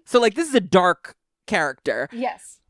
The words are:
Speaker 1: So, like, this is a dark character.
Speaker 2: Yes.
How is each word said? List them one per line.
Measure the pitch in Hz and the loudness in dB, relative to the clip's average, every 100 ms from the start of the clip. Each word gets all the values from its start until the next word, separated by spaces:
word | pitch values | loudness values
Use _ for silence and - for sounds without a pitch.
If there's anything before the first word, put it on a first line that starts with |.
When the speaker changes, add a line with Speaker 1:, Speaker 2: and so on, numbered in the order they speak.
| - | -2
Speaker 1:
So, | 247 | 2
like, | 233 | 2
this | 226 320 | 0 -2
is | |
a | 262 | -2
dark | 160 185 180 170 - _ _ _ - | 2 4 4 0 -6 _ _ _ -6
character. | 196 147 - 147 113 139 | -4 -4 -6 -8 -6 -8
Speaker 2:
Yes. | 240 247 - - - | -8 -10 -10 -18 -20